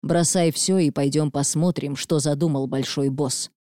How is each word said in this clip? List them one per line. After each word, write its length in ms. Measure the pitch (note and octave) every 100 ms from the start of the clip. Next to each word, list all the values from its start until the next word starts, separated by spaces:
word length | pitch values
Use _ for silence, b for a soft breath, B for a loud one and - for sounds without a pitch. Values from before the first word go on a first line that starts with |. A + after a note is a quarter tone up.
«Бросай 480 | - E3 E3 F#3 E3
все 280 | - - F#3+
и 120 | D#3
пойдем 400 | C#3 C#3 D3 D#3
посмотрим, 640 | C#3+ C#3+ D#3 F3 - C#3+
что 240 | C#3 - D#3+
задумал 480 | C#3 D3 E3+ C#3 C3+
большой 440 | C3+ B2+ - C#3
босс» 420 | C3+ C#3 - - _